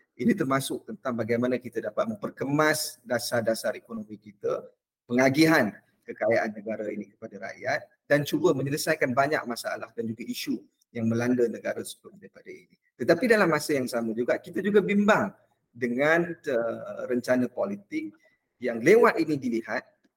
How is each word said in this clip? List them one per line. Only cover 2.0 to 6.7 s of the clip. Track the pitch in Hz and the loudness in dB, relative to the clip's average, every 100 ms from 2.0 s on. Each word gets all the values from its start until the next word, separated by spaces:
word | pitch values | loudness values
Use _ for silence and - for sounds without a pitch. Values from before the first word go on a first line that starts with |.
| 110 | -4
memperkemas | 107 131 - 135 147 156 151 - - - | -4 -10 -8 -2 2 2 0 -4 -10 -6
dasar-dasar | 120 - 123 113 113 117 - | -4 -2 -2 -2 -2 -4 -6
ekonomi | - 113 107 101 | -10 -14 -14 -16
kita, | - - 131 - - _ _ _ - | -20 -8 -4 -4 -8 _ _ _ -2
pengagihan | 120 135 139 160 160 107 - _ _ | 2 4 6 6 6 2 -4 _ _
kekayaan | - - 110 117 113 | -14 -4 0 0 0
negara | 107 104 | -6 -10